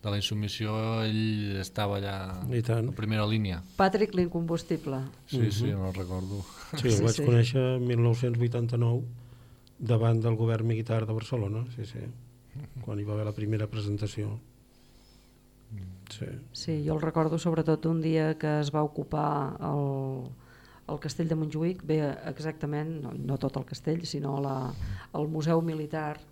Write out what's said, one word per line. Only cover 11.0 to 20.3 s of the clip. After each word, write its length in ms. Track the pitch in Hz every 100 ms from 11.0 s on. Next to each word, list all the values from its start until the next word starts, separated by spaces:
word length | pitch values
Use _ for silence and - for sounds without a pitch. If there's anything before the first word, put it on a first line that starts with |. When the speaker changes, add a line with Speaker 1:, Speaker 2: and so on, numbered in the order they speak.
| 110
Speaker 2:
de 80 |
Barcelona, 520 | 110 110 123 101 107 120 120
sí, 100 | -
sí, 140 | - - - - - - 135 147 131
quan 160 | 117 104
hi 40 |
va 100 | 104
haver 120 | 104 107
la 60 |
primera 360 | 104 107 110 107
presentació. 720 | 110 101 104 104 - 104 110 - - - - - - - - - - - - - 107 92 92 95
Sí. 160 | - - - -
Speaker 3:
Sí, 320 | - - 156 147
jo 80 | 156
el 60 |
recordo 380 | 160 160 156 165
sobretot 460 | 175 160 156 156 160
un 140 | 165
dia 360 | 160 160 156 156
que 220 | 151 151
es 100 | 147
va 100 | 151
ocupar 720 | 151 - 156 156 151 151 143 -
el, 680 | 160 147 143 135 135 135 127